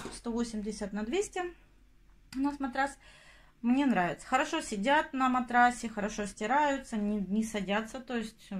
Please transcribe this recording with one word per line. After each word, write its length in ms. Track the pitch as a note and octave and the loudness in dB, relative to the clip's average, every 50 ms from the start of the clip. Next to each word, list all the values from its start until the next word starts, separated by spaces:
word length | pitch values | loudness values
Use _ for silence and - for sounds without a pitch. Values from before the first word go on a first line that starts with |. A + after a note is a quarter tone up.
| - - - | -8 -10 -14
сто 180 | - - A#3+ | -10 -8 -4
восемьдесят 600 | A3+ A#3 A#3 A#3 A3+ G#3+ G3+ A3 G#3 - G#3+ G3 G3 | -2 -2 -2 -2 -4 -6 -6 -6 -6 -6 -6 -6 -4
на 100 | G#3 G#3+ | -4 -4
двести 380 | A3+ C#4+ F#4+ G#4 - - F#4+ F4+ F4 E4+ - - - _ _ - - _ _ _ - - - - - - | -2 0 -2 -2 -2 -4 -6 -6 -6 -8 -12 -20 -20 _ _ -20 -20 _ _ _ -20 -20 -20 -20 -10 -4
у 40 | C4 | -2
нас 200 | C4+ C#4+ C#4+ - | -2 -2 0 -2
матрас. 360 | C4+ B3+ B3+ C4+ C4+ C#4 - - - - - - - - - - - - _ _ - | -4 -4 -2 0 -2 -2 -4 -8 -20 -20 -20 -20 -20 -20 -20 -20 -20 -20 _ _ 0
Мне 220 | A#3 B3+ C#4 C#4+ | 2 4 4 6
нравится. 420 | C4+ A3 F#3 F3 E3+ - - - - | 4 4 4 2 2 0 -4 -2 0
Хорошо 320 | C4 C4 D4+ D4+ E4+ D#4+ | 2 2 2 2 0 -2
сидят 540 | D#4 - A3+ G3+ G3 C4+ C#4+ D#4 D#4 D#4 - | -2 -2 -4 0 2 4 4 4 4 2 0
на 160 | C4 C4 B3+ | 0 2 2
матрасе, 580 | B3 B3+ B3 B3 A#3+ A#3+ A#3+ B3 A#3+ - - A3+ | 2 2 0 2 6 6 6 6 6 2 -4 -6
хорошо 380 | - G#3 F#3+ A3 A3 - G#3 | -4 -4 -4 -4 -4 -4 -6
стираются, 720 | G3 - - A3 G#3+ C4 D4 D4+ C#4+ C4+ C4+ C4+ - A#3 G#3+ | -6 -6 -4 -2 0 2 4 4 4 2 0 -4 -6 -4 -2
не, 240 | G#3 G#3 G#3+ G#3 | -2 0 0 -2
не 240 | F#3+ F3+ G3 A3 A3 | -2 0 0 0 0
садятся, 560 | A3 - G#3 F#3+ F3+ G3+ A3 A3 A3 - C4 | -2 -2 -4 -2 -2 -2 -2 -2 -4 -8 -12
то 160 | B3 - B3 A#3 | -8 -6 -4 -4
есть 180 | G#3+ A3 - - - - G3+ F#3+ | -4 -6 -10 -16 -14 -10 -8 -8